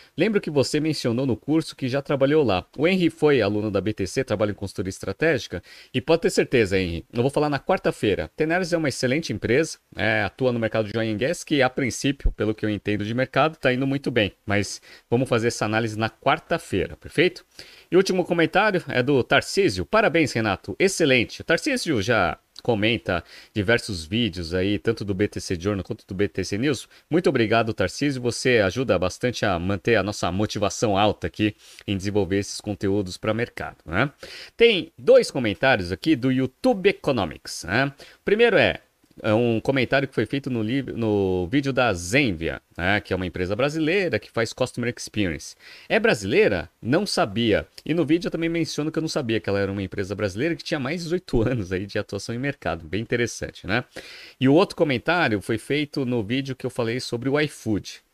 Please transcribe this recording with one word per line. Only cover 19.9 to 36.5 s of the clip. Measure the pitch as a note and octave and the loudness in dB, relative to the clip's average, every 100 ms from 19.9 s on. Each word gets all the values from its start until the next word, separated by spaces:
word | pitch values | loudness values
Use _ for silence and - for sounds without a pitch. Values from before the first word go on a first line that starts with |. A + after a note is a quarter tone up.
| G#3+ G3+ E3 D#3 | 2 4 4 2
Renato. | A#2 A2 F#2 - - | 0 0 -2 -4 -2
Excelente." | F#3+ - D#3 B2+ F#2+ - | 0 2 4 4 2 -6
O | |
Tarcísio | - E3+ D4+ B3+ F#3 A#2+ | -2 0 0 -4 -2 -2
já | G2 A2+ E2+ - _ - | 2 2 2 -2 _ -8
comenta | - A2 G#2+ A2+ - F2 - - - A2 | -2 0 0 0 -2 -4 -4 -20 -10 -4
diversos | F#2+ A#2 - F2+ D#2 | 0 0 0 -8 -4
vídeos | A2 A2+ F2 D#2+ | -2 -2 -4 -4
aí, | F#2 G2 G#2 | -2 0 0
tanto | - A2 | -2 -2
do | G2+ F#2 | -4 -2
B | G#2 | -2
T | F#2+ | -2
C | - F2+ | -6 -4
Journal | F#2+ G2 | -2 -4
quanto | - A2 - | -6 -12 -10
do | |
B | F#2 G2+ | -4 -4
T | - | -4
C | F2+ G2+ | -6 -2
News. | C#3+ B2 - - - | -2 -2 -8 -18 -2
Muito | D#3+ F3 | 2 2
obrigado, | B2+ A2 A2+ A2+ | 2 2 2 0
Tarcísio. | - F#2+ - D3 C3 | -2 -4 -2 -4 -2
Você | A#2+ - C3 A#2+ | -4 0 2 4
ajuda | F#2+ A#2 A#2+ F#2 | 4 0 0 0
bastante | F2+ - B2 - | 0 -2 -4 -2
a | A2 F2 | -2 0
manter | F2+ G2+ - G#2+ | -2 -2 2 2
a | |
nossa | G2 - F#2 | 0 -2 -2
motivação | F#2 G#2+ G#2+ G2 - A#2 G2 | -2 -2 -2 -2 0 0 2
alta | G#2 - E2+ | 2 0 -6
aqui | - G#2 - - - - | -2 -2 -2 -20 -14 -6
em | G2 | -4
desenvolver | G2+ G2+ F2+ G2 | -2 0 0 -2
esses | G2+ - | -2 -8
conteúdos | G#2+ G2+ G2 G2+ F#2 - | -8 -4 -2 -2 -4 -6
pra | G#2+ | -4
mercado, | G#2+ A#2+ - D2+ - | -4 -4 -8 -12 -12
né? | - F2 C#3+ - - - - - | -6 -2 -2 -4 -20 -18 -10 4
Tem | A#3 F#3+ - - | 4 4 -4 -4
dois | B2+ B3+ - | 6 6 6
comentários | C#3+ A2+ G2 C3+ A#2 F2 | 0 -2 2 2 2 0
aqui | F#2+ D#3+ C#3 | -2 0 2
do | C3 | 2
YouTube | C3 C3 | 0 -2